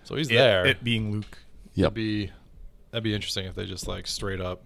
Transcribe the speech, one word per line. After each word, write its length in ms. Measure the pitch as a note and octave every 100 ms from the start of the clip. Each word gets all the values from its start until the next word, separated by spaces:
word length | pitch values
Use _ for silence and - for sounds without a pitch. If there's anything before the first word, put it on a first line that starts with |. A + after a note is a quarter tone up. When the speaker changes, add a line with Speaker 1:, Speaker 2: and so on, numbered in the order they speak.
Speaker 1:
So 120 | - -
he's 140 | D3+
Speaker 2:
It, 60 | A#2
Speaker 1:
there. 300 | B2+ F#2+ F#2
Speaker 2:
it 180 | B2+
being 280 | A#2+ A2+ G#2+
Luke. 260 | G#2 - - - - - G2+
Speaker 3:
Yep. 80 | F2
Speaker 1:
That'd 80 | A2
be, 360 | A2 G#2+ G2 - - - - - -
that'd 120 | A#2+
be 100 | A2 G#2
interesting 300 | - G2+ F#2+
if 100 | F#2
they 100 | F#2+
just, 220 | F#2 -
like, 180 | F#2+ -
straight 360 | - G2+ F#2+
up, 200 | F2+ -